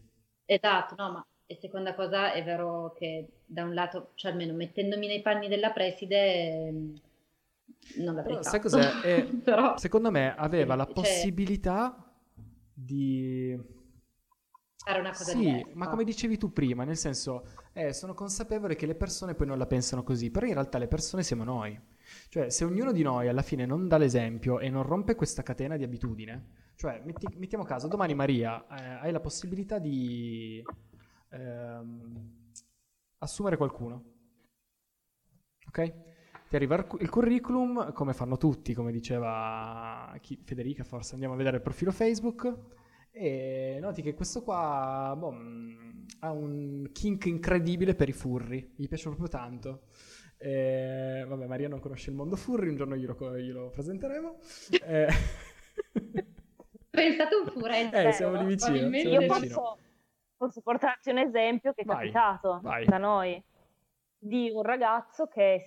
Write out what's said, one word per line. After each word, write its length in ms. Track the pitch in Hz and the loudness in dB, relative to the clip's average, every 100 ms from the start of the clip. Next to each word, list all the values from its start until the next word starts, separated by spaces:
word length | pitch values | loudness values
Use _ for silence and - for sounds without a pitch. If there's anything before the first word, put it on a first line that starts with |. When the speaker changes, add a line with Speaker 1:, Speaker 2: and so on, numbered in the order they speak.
| - _ _ _ - | -20 _ _ _ 2
Speaker 1:
Esatto, 480 | 196 208 185 - 185 | 4 4 2 0 -6
no, 160 | 190 | -6
ma 140 | 196 - _ _ | -6 -12 _ _
e 80 | - | -16
seconda 360 | 190 196 190 190 | -10 -6 -6 -4
cosa 380 | 180 196 202 | -2 2 2
è 100 | 165 | 0
vero 500 | 165 170 175 170 165 - | -2 -2 -2 -4 -6 -6
che 460 | 165 160 160 _ - | -6 -6 -10 _ -12
da 180 | 165 | -6
un 100 | 175 | -4
lato, 380 | 175 175 180 - | -2 -2 -4 -12
cioè 180 | - 185 | -8 -4
almeno 220 | 175 165 | -2 -2
mettendomi 540 | 165 175 - 196 208 208 | -4 -4 -2 0 0 -2
nei 140 | 208 | -2
panni 260 | 214 208 202 | 0 0 2
della 240 | 202 220 | 2 2
preside, 960 | 220 185 - 190 202 196 180 165 160 160 | 2 0 -2 2 4 6 4 0 -2 -4
ehm, 260 | 156 156 151 _ _ _ _ _ _ _ - - - | -4 -6 -10 _ _ _ _ _ _ _ -20 -10 -4
non 180 | 170 156 | -2 -2
l'avrei 200 | - 156 | -2 -2
Speaker 2:
Però 60 | |
sai 160 | 156 208 | 0 0
Speaker 1:
fatto. 140 | 214 160 | 4 6
Speaker 2:
cos'è? 220 | 139 - | 6 4
Speaker 1:
<laughs> 80 | 175 | 4
Speaker 2:
Eh, 160 | 175 - - | 4 4 2
Speaker 1:
Però 340 | - 214 254 - | 6 8 6 4
Speaker 2:
secondo 340 | 180 220 226 | 4 4 6
me 240 | 160 131 - | 4 4 2
aveva 400 | 151 170 135 160 | 2 4 4 2
la 100 | 139 | 2
Speaker 1:
cioè 80 | |
Speaker 2:
possibilità 1200 | - 196 180 190 175 196 196 185 190 254 - - _ _ - - - _ | 2 2 2 2 2 2 2 2 2 0 -2 -18 _ _ -20 -20 -20 _
di 840 | 139 127 139 135 131 131 131 127 123 - - - - _ _ _ _ _ - _ - | -16 -6 -2 0 0 -2 -2 -2 -4 -8 -18 -20 -20 _ _ _ _ _ -20 _ -10
Speaker 1:
fare 160 | 202 185 | -2 -2
una 100 | 185 | -2
cosa 140 | 180 | -6
Speaker 2:
Sì, 160 | 180 233 | -2 2
Speaker 1:
diversa. 300 | 180 123 - | 4 2 -2
Speaker 2:
ma 140 | 170 190 | -6 -4
come 140 | 220 | 0
dicevi 340 | 226 214 233 214 | 0 0 0 0
tu 140 | 190 | 0
prima, 300 | 156 131 123 | 2 2 2
nel 140 | 135 160 | -2 -2
senso, 500 | 151 127 135 123 - - - | -2 -4 -4 -6 -8 -18 -14
eh, 180 | - 151 | -4 -4
sono 200 | 139 185 | -4 -8
consapevole 600 | 185 202 196 202 214 202 156 | -8 -6 -6 -2 -2 0 -2
che 100 | 156 | -2
le 100 | 160 | -2
persone 400 | 196 - 185 156 | -4 -4 -6 -2
poi 120 | 139 | 0
non 100 | 135 | 0
la 100 | 127 | 0
pensano 360 | 127 120 127 | 0 0 -2
così, 280 | 123 123 117 | 0 -2 0
però 140 | 180 240 | 0 0
in 80 | |
realtà 240 | 143 135 127 | 0 0 -2
le 100 | 117 | 0
persone 360 | 156 - 190 | -2 -2 -2
siamo 200 | 170 117 | -2 -2
noi. 360 | 113 123 107 107 - _ - - - | -2 -4 -4 -8 -18 _ -20 -20 -6
Cioè, 200 | 170 123 | -2 0
se 160 | - 170 | 0 0
ognuno 260 | 185 262 | 2 2
di 100 | 185 | 4
noi 240 | 143 123 123 | 4 4 2
alla 140 | 127 | 2
fine 220 | - 135 123 | 0 -2 0
non 220 | 156 185 | 0 4
dà 100 | 160 | 6
l'esempio 640 | 139 120 113 113 127 123 | 8 6 2 0 0 0
e 100 | 131 | 0
non 140 | 135 | -2
rompe 320 | 131 180 202 226 | 0 0 2 0
questa 280 | 151 - | 0 -2
catena 320 | - 123 135 156 | -6 -4 -4 -2
di 60 | |
abitudine, 880 | 123 120 123 107 110 127 - - _ - | -4 -4 -4 -6 -10 -12 -14 -20 _ -8
cioè, 260 | 160 113 143 | -6 -6 -10
metti-, 300 | 165 190 175 | -8 -8 -8
mettiamo 260 | 185 214 | -6 -6
caso, 240 | 175 127 151 | -4 -4 -2
domani 260 | 202 175 143 | 0 2 2
Maria, 500 | 139 123 113 113 - | 2 2 0 -4 -10
eh, 160 | 139 127 123 156 | -14 -12 -6 -4
hai 60 | |
la 80 | 175 | -2
possibilità 600 | 151 - 180 190 202 214 | -4 -8 -6 -6 -4 -4
di, 840 | 156 135 123 120 117 113 113 110 120 - - - _ _ _ | -2 -2 -2 -4 -6 -8 -8 -12 -12 -16 -20 -20 _ _ _
ehm, 1200 | 127 127 120 120 117 117 117 117 117 113 - - - - _ _ _ _ _ | -14 -12 -10 -10 -12 -14 -14 -14 -14 -16 -18 -20 -20 -20 _ _ _ _ _
assumere 360 | 147 - 202 151 | -8 -2 0 2
qualcuno, 460 | 139 - 120 120 - _ _ _ _ _ _ _ _ _ _ _ _ _ _ _ - | 2 -2 -10 -10 -16 _ _ _ _ _ _ _ _ _ _ _ _ _ _ _ -8
ok? 260 | - 165 - - - _ - - | -2 -2 -4 -20 -20 _ -20 -2
Ti 60 | 147 | 0
arriva 180 | 135 170 | 4 2
il 100 | - | 0
cu-, 120 | - | -4
il 100 | 185 | 2
curriculum, 840 | 226 233 240 240 247 247 240 151 | 4 4 4 2 0 2 0 -4
come 200 | 143 139 | -2 -2
fanno 220 | 127 123 127 | -2 -2 2
tutti, 360 | 156 127 - | 2 2 -2
come 180 | 117 117 | -2 -2
diceva 1200 | 117 117 123 113 113 113 113 110 113 113 117 120 - | -4 -2 -2 -2 -2 -4 -4 -6 -8 -10 -10 -12 -16
chi-, 220 | - 131 | -14 -14
Federica, 400 | - 123 123 143 | -8 -6 -4 -6
forse 300 | - 120 107 | -8 -10 -10
andiamo 200 | 131 131 127 | -6 -4 0
a 20 | |
vedere 200 | 135 127 | 0 0
il 40 | |
profilo 300 | 143 - 180 | -2 -2 -2
Facebook, 600 | 185 226 214 233 233 247 247 - - _ _ _ | 2 2 2 -2 -2 -4 -4 -12 -20 _ _ _
e 640 | 226 170 131 131 131 131 135 | -4 -2 -2 -4 -4 -4 -4
noti 220 | 196 - | -6 -4
che 120 | 151 | -6
questo 280 | 147 185 240 | -6 -6 -6
qua, 720 | 233 180 156 139 131 135 135 143 | -2 -2 0 0 -2 -2 -4 -4
boh, 140 | 165 | -6
mm, 720 | 120 117 117 117 113 117 123 - - | -8 -12 -14 -14 -16 -20 -18 -20 -10
ha 120 | 160 | -8
un 580 | 151 147 147 143 143 139 | -6 -4 -6 -6 -8 -10
kink 340 | - 208 196 175 | -4 -2 0 -2
incredibile 680 | 170 170 180 170 175 185 - | 0 2 4 4 2 2 4
per 140 | 135 | 2
i 40 | |
furri, 600 | - 131 123 117 131 127 - | 2 -4 -4 -4 -8 -8 -8
gli 120 | 139 | -6
piace 160 | 156 156 | -6 -6
proprio 200 | 147 175 | -6 -6
tanto. 540 | 135 120 120 135 139 - - - - - _ | -6 -8 -10 -10 -12 -16 -20 -20 -20 -20 _
Eh, 800 | 143 135 131 131 131 131 131 131 131 | -2 0 2 0 -2 -4 -4 -4 -6
vabbè, 180 | 135 127 | -6 -4
Maria 220 | 127 143 | -4 -4
non 120 | 135 | -6
conosce 300 | 139 131 - | -8 -8 -8
il 60 | 139 | -6
mondo 200 | 151 190 | -4 -4
furri, 320 | - 240 175 | -2 0 0
un 80 | 139 | -2
giorno 200 | 135 135 | -2 -4
glielo 180 | 127 123 | -4 -6
co-, 220 | 131 127 | -6 -6
glielo 320 | 127 127 127 | -8 -8 -8
presenteremo. 680 | 135 151 190 269 294 330 330 - - - 349 | -8 -8 -6 -6 -6 -8 -12 -18 -20 0 0
Eh. 240 | 165 156 156 | 4 4 6
<laughs> 1800 | 156 - - - - - - - - - - - - - - - - - | 6 2 -4 -12 -20 -12 -12 -4 -6 -4 -6 -6 -16 -20 -20 -20 -20 0
Speaker 1:
Pensate 460 | - 330 - 311 415 | 4 4 4 4 4
un 120 | 294 | 2
furetto, 480 | 254 226 226 233 208 | -4 0 0 2 6
Speaker 2:
Eh, 160 | 220 | 6
siamo 240 | 208 185 185 | 6 2 2
lì 100 | 190 | 2
vicino, 260 | 196 - | 2 4
Speaker 1:
probabilmente. 280 | 139 - - - | 4 4 2 6
Speaker 2:
siamo 100 | 269 | 6
lì 60 | 262 | 6
Speaker 3:
Io 60 | |
Speaker 2:
vicino. 220 | 381 240 233 | 4 2 -2
Speaker 3:
posso, 220 | 240 214 _ _ _ _ _ _ | -4 -6 _ _ _ _ _ _
posso 260 | 247 233 | -6 -4
portarti 480 | 226 247 269 254 269 | -2 2 2 0 0
un 100 | 254 | 2
esempio 540 | 269 226 226 240 269 | 4 4 2 2 -2
che 100 | 277 | -2
è 20 | 208 | -2
Speaker 2:
Vai, 120 | - 214 | -2 0
Speaker 3:
capitato 480 | 226 214 185 190 180 | 4 4 4 0 -2
Speaker 2:
vai. 240 | 185 117 117 | -2 4 4
Speaker 3:
da 120 | 190 | 4
noi, 440 | 202 202 185 175 - _ _ _ _ _ _ _ | 4 2 0 -4 -10 _ _ _ _ _ _ _
di 340 | 208 247 233 | -4 0 0
un 80 | 220 | 0
ragazzo 640 | 214 254 226 233 - - 311 | 0 2 2 2 -2 -4 -4
che 360 | - 196 185 | 4 6 6